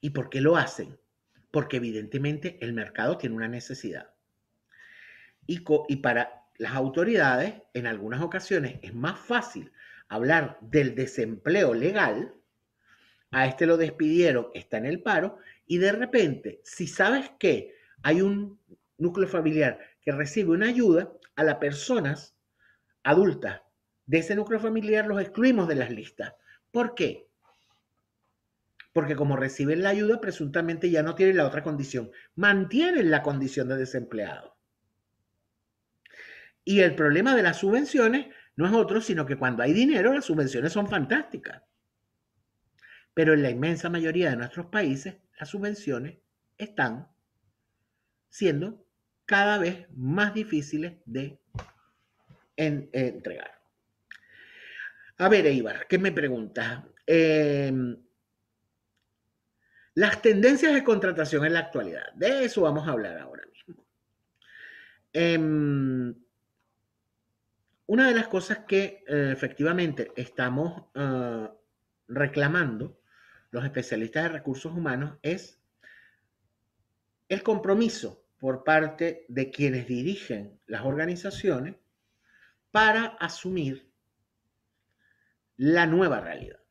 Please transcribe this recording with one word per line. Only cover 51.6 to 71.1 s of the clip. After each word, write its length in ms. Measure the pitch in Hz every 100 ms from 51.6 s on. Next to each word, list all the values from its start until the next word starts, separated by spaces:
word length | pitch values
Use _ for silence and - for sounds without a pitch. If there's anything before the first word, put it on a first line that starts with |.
| - _ _ _ _ _ _ - _ -
en-, 340 | 156 147 135
entregar. 680 | 131 127 - - 82 - - _ _ _ _ _ - _ - - - - - - - - _
A 100 | 185
ver, 180 | 208 156
Eibar, 400 | 135 110 - -
¿qué 120 | 185
me 140 | 190
preguntas? 720 | 151 147 123 107 - 113 120 - _ -
Em, 880 | 165 160 156 151 143 139 131 123 117 _ _ _ _ _ _ _ _ _ _ _ _ _ _ _ _ _ _ _
las 280 | - 208 -
tendencias 520 | 226 208 233 277 320
de 100 | 285
contratación 600 | 269 214 185 165 151 156
en 100 | 151
la 60 | 170
actualidad. 520 | 165 143 101 80 -
De 300 | - 196 269
eso 180 | 247 -
vamos 240 | 165 147 156
a 60 |
hablar 260 | 127 101 82
ahora 260 | 71 - -
mismo. 380 | _ _ 170 _ _ _ _ _ _ _ - - - - _ _
Em, 1040 | 156 170 165 160 151 147 143 135 127 123 117 _ _ _ _ _ _ _ _ _ _ _ _ _ _ _ _ -
una 200 | 214 262
de 80 |
las 140 | 233 220
cosas 320 | 190 180 208 -
que, 360 | 196 196 - -
eh, 220 | 147 139
efectivamente 800 | 135 127 - 151 180 170 143 156
estamos, 680 | - 127 - 127 127 165 170 -
eh, 540 | - 139